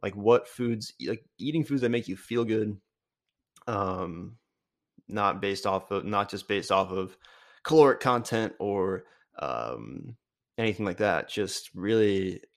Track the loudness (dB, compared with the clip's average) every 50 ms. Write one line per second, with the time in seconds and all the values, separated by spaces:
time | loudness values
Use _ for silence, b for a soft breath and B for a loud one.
0 | -8 -6 -6 0 4 6 6 6 4 0 -8 -4 -2 -2 -2 -4 -6 -12 -12 -8
1 | -6 -6 -6 -6 -8 _ _ -8 -6 -2 -2 -2 0 0 0 0 2 2 0 0
2 | -2 -4 -10 -10 -8 -4 -2 -2 0 2 2 0 0 -2 -4 -8 _ _ _ _
3 | _ _ _ _ _ _ _ _ _ _ _ -14 -8 -4 -2 -2 0 -2 -2 -4
4 | -6 -6 -8 -10 -12 -14 -16 -20 _ _ _ _ _ _ _ _ _ _ _ -20
5 | _ -8 -4 0 0 0 0 0 -2 -4 -4 -2 -2 -2 -2 -2 -2 -2 -4 -4
6 | -4 -2 0 0 0 -2 -4 -10 -4 -2 -2 -2 0 2 2 2 2 0 -2 -4
7 | -6 -6 -8 _ B B B B B B B B B 4 8 8 10 10 8 4
8 | 2 2 2 2 0 0 0 0 0 0 -4 -4 -4 -2 0 0 0 0 -2 -4
9 | b b b b b b _ -8 -6 -4 -4 -4 -4 -6 -8 -10 -10 -12 -14 -14
10 | -14 -14 -16 _ _ _ _ _ _ _ -6 -2 -2 -2 -2 -2 -4 -4 -2 0
11 | 2 2 2 0 -2 -4 -4 -4 -4 -4 -4 -8 -10 -12 -12 -6 -2 2 4 4
12 | 4 4 4 2 0 -2 -4 -8 -12 -20 _